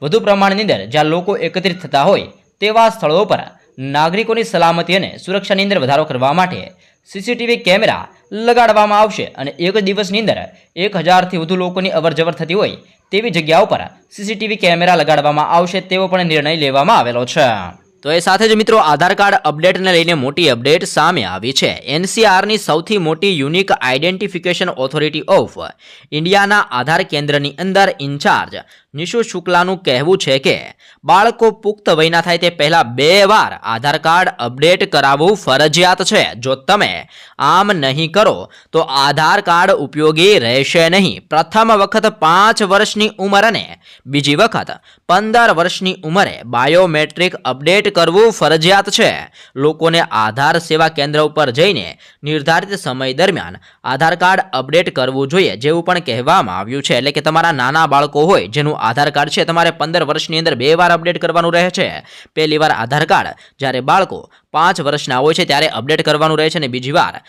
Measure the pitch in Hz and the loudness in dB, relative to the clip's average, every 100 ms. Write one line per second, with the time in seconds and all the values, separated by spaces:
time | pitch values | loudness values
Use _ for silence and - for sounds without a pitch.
0 | 143 214 202 202 196 190 214 113 101 147 | -2 0 2 2 2 0 0 -2 -2 0
1 | 156 170 180 190 165 185 185 175 139 139 | 0 0 -2 -4 -4 -4 -4 -6 -4 0
2 | 151 170 92 - _ _ 208 220 226 226 | 2 0 -2 -16 _ _ -2 2 2 2
3 | 151 165 214 139 - _ _ - 135 143 | 0 0 0 -2 -4 _ _ -14 -6 -2
4 | 160 190 226 226 220 180 170 170 170 185 | 0 0 -2 -2 -2 0 2 0 -2 -2
5 | 160 - - 196 196 190 202 196 127 151 | -4 -10 -6 -6 -2 -2 0 -2 0 0
6 | 156 127 131 165 180 117 - - _ _ | 0 -2 0 0 0 -4 -14 -20 _ _
7 | _ 196 196 240 233 233 185 190 220 90 | _ -10 -6 -4 -2 -2 2 2 2 -2
8 | - _ _ 208 233 240 226 214 208 208 | -10 _ _ -4 2 4 4 4 4 4
9 | 214 180 113 - 135 - 175 214 190 202 | 2 0 -10 -8 -12 -4 -2 0 -2 -2
10 | 190 202 208 110 - - _ 160 202 196 | -4 -2 -2 -4 -8 -18 _ -6 -4 -2
11 | 160 185 180 185 160 185 180 185 185 160 | 2 2 2 -4 -4 -2 -2 -4 -2 -2
12 | 160 151 165 165 160 190 147 - _ _ | -2 0 -2 -4 -4 -2 -2 -4 _ _
13 | _ 196 233 170 156 160 214 127 87 - | _ -4 -2 -4 2 2 2 -2 -6 -16
14 | _ - 202 214 220 214 185 165 175 170 | _ -14 -10 -8 -6 -2 0 2 2 2
15 | 151 151 147 147 151 170 175 190 185 185 | 2 2 0 0 0 0 0 -4 -4 -2
16 | 185 185 170 156 143 160 143 135 160 220 | -2 -2 0 0 0 -2 0 2 2 2
17 | 120 120 131 165 131 107 87 87 _ _ | 2 -2 -4 0 0 0 -6 -14 _ _
18 | 139 170 180 190 220 214 196 220 156 147 | -2 0 0 2 4 2 4 4 4 2
19 | 180 196 202 196 151 151 175 180 185 170 | 2 2 2 2 0 0 0 2 2 2
20 | 165 165 127 147 165 120 127 175 196 - | 2 0 -2 0 0 0 2 0 0 0
21 | 156 175 95 95 117 135 147 - - 151 | 0 0 -4 -6 -4 -2 -2 -4 -6 -4
22 | 185 - 214 185 202 214 - 156 170 214 | -4 2 4 4 2 -4 -2 -2 0 -2
23 | 156 160 202 170 139 175 196 - 123 135 | -2 -2 -2 0 -2 -2 0 -2 0 -2
24 | 165 185 202 180 180 175 185 - 135 151 | -2 -4 -6 -6 -4 -4 -4 -4 -6 -2
25 | 151 151 - 185 110 - 78 - - - | -4 -4 0 0 0 -8 -14 -16 -20 -20
26 | _ 151 165 196 202 208 - 123 127 170 | _ -6 0 2 2 2 0 -4 -2 -2
27 | 185 147 147 143 143 147 185 190 196 - | -2 -4 -2 -2 -4 -6 -2 2 0 0
28 | 139 143 208 131 85 95 - _ _ 143 | -8 -4 0 0 -2 -12 -18 _ _ -12
29 | 170 233 226 185 175 175 180 185 - 127 | -4 -4 -4 -6 -2 0 0 -2 -2 0
30 | 151 190 - 135 170 98 55 - - _ | 0 0 0 0 0 -2 -6 -20 -20 _
31 | 139 175 226 233 226 208 202 214 - 160 | 2 4 4 2 0 2 -6 -4 -2 2
32 | 160 170 170 170 175 170 147 165 120 123 | 2 2 0 0 -2 0 0 2 0 0
33 | 147 196 196 214 113 95 104 113 143 151 | 2 4 4 4 2 -6 -8 -4 -2 -2
34 | 160 170 180 - 117 127 156 190 196 147 | 2 2 0 -2 -8 0 2 2 2 2
35 | 139 139 170 208 - 131 156 151 180 185 | 2 4 2 2 0 2 2 4 2 2
36 | 185 208 95 98 123 135 - 202 127 87 | 0 0 0 -4 -4 -4 0 0 0 -4
37 | - - - - 139 170 202 190 135 139 | -12 -20 -20 -4 2 2 2 0 0 -2
38 | 160 196 208 95 92 - _ 160 156 135 | -2 2 2 0 -8 -20 _ -2 0 0
39 | 139 143 160 196 202 170 190 185 139 147 | 2 2 2 2 2 2 4 2 -2 0
40 | 156 156 190 202 117 131 135 170 165 185 | 2 4 4 4 4 0 2 2 2 2
41 | 180 95 - 151 170 220 226 214 196 220 | 0 -2 -2 -2 0 2 4 2 2 0
42 | 208 214 156 175 214 220 196 196 208 214 | 0 0 2 4 4 2 2 2 2 0
43 | 214 - 196 196 220 170 87 85 _ - | -4 -2 0 2 2 0 -8 -18 _ -20
44 | 127 139 143 147 226 147 95 - _ _ | -4 -2 0 2 2 0 -8 -12 _ _
45 | - 180 220 226 233 160 175 - 185 185 | 0 0 2 2 4 2 0 -2 -4 -4
46 | 156 180 151 - 117 120 135 170 185 151 | -2 0 0 -4 -6 -2 2 4 4 0
47 | 151 - 180 175 127 131 147 196 208 196 | -2 -2 -4 -2 -6 -2 0 2 2 0
48 | 165 180 226 - 151 160 170 196 196 214 | 2 4 4 4 2 2 4 2 2 0
49 | 180 78 76 - - 131 147 160 160 165 | 0 0 -10 -20 -18 -2 -2 0 0 0
50 | - 107 110 110 147 170 165 156 160 160 | -2 -2 -2 0 0 0 -2 0 0 0
51 | 143 151 151 151 143 120 190 156 85 - | -2 0 0 0 -2 2 0 0 -6 -16
52 | - _ 143 151 143 165 196 196 147 127 | -20 _ -6 -4 0 0 -2 -8 -6 -6
53 | 131 131 190 151 87 92 _ _ - 135 | -4 0 -2 -2 -8 -16 _ _ -6 0
54 | 165 175 180 190 - 131 131 165 185 143 | 0 2 2 2 -2 -6 -2 0 0 -2
55 | 127 135 135 175 156 98 139 170 170 180 | -2 -2 -2 0 0 -2 -2 -2 0 -4
56 | 170 120 127 185 127 92 101 139 - 127 | -4 -4 2 0 0 -6 -6 -6 -2 -2
57 | 135 151 151 160 170 143 123 156 156 139 | 0 -2 -2 0 0 0 0 0 2 2
58 | 147 147 160 175 92 131 147 151 110 143 | 0 0 2 2 0 -4 -4 -2 -2 0
59 | 147 143 147 190 165 165 170 165 151 170 | 0 0 -2 -2 -2 0 0 -2 -4 -2
60 | 143 151 - 160 165 127 135 165 175 170 | -2 -4 -4 -4 -2 0 0 2 2 2
61 | 165 165 170 165 170 170 180 180 123 78 | 0 -2 -2 0 0 0 0 -2 -6 -6
62 | - - - - 156 151 151 110 120 147 | -16 -20 -10 -4 -2 0 0 0 -2 -2
63 | 160 180 90 - - _ 135 127 131 180 | 2 0 0 -10 -20 _ -6 -4 0 0
64 | 185 90 - _ _ 147 170 180 143 147 | 0 -6 -16 _ _ 0 0 0 -2 -4
65 | 147 127 151 170 170 143 156 - 131 156 | -2 0 2 2 0 0 0 -4 -2 -2
66 | 156 151 156 156 156 170 139 127 127 160 | 0 0 0 0 -2 -2 -6 -6 -2 -2
67 | 95 - | -2 -6